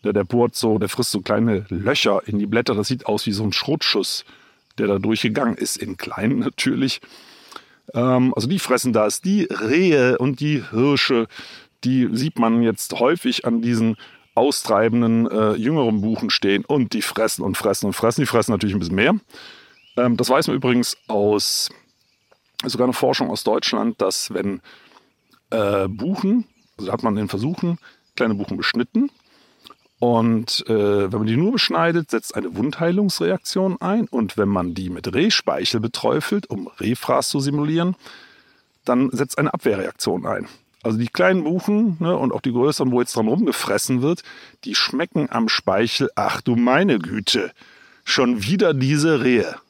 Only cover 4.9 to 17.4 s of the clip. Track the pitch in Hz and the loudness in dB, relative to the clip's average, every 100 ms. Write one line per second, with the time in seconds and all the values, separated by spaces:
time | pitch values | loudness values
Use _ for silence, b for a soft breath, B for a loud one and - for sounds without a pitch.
4.9 | 101 104 110 120 110 123 - - - - | 0 0 0 0 0 -2 -2 -6 -6 -8
5.9 | 92 - - 117 247 - - 131 123 131 | -10 -10 -4 -2 0 -2 -2 -2 0 -2
6.9 | - B B B B B B B B - | -4 B B B B B B B B -8
7.9 | 113 127 127 127 - 117 95 - 123 131 | -2 2 4 2 0 -2 -2 0 0 2
8.9 | 110 107 - 180 202 156 98 107 151 190 | 2 2 0 0 0 0 -4 0 2 4
9.9 | 147 127 123 131 131 147 147 - 110 135 | 4 4 2 0 0 -2 -2 -2 0 2
10.9 | 143 - 123 113 B B B B _ 123 | 2 2 0 0 B B B B _ 0
11.9 | 131 120 113 147 - 117 113 117 104 - | 2 2 0 -2 0 2 4 2 0 -6
12.9 | - 120 175 131 120 123 117 117 117 113 | 0 2 2 0 -2 -2 -2 0 0 0
13.9 | 110 B B B - 135 139 - 104 110 | -2 B B B 0 2 0 0 2 4
14.9 | 117 117 113 113 110 107 107 110 160 117 | 2 2 2 2 2 2 2 0 2 2
15.9 | 110 104 110 107 - 98 101 - 143 113 | 2 0 -2 -2 0 2 0 0 0 0
16.9 | 113 - - 110 - | -2 -4 -2 -2 -2